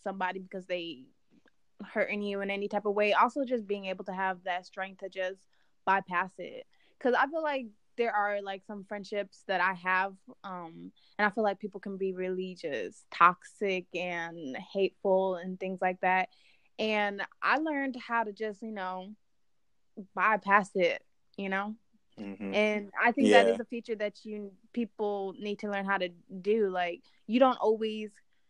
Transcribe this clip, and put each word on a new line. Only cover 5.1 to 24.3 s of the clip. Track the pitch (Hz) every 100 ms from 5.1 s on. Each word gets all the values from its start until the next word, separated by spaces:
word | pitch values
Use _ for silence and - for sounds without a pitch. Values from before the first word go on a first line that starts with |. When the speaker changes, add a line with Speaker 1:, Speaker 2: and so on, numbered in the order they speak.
| 190 185 190 _ _ _ _
Speaker 1:
bypass | - 196 190 175 185 -
it. | 170 110 - _ _ _
'Cause | 254
I | 240 269
feel | 320
like | 311 269 226 - _ -
there | 233
are, | 208 202 202
like, | 196 196
some | - 208
friendships | 190 208 190 202 202 - -
that | 185
I | 185
have, | 180 185 185 196 196 - -
um, | 202 180 170 170 180 _ _ -
and | 208
I |
feel | 220
like | 214 196
people | 208 196
can | 196 190
be | 190
really | 185 185 185 185
just | 175 160 123 92 - -
toxic | - 175 180 - - 202 185 175
and | 165 180 170 170 170 147 123
hateful | 190 196 190 _ 196 190 190 180
and | 185 185
things | 190 185
like | 185 180
that. | 185 185 185 _ - _ _ -
And | 220 214 208 202 - -
I | 175 254
learned | 320 285 269 247
how | - 233
to | 220
just, | 196 220 202
you | 226
know, | 214 185 185 190 214 _ _ _ _ _ _ _ - 190
bypass | 190 196 214 202 202 185 196
it, | 170 95 _ _ _ -
you | 196
know? | 190 208 220 _ _ _ -
Speaker 2:
Mm-hmm. | 202 196 202
Speaker 1:
And | 202 214 208 202 -
I | 226
think | 262 214
that | 208 -
Speaker 2:
Yeah. |
Speaker 1:
is | 226
a |
feature | 233 233 - 214
that | 208 -
you, | 220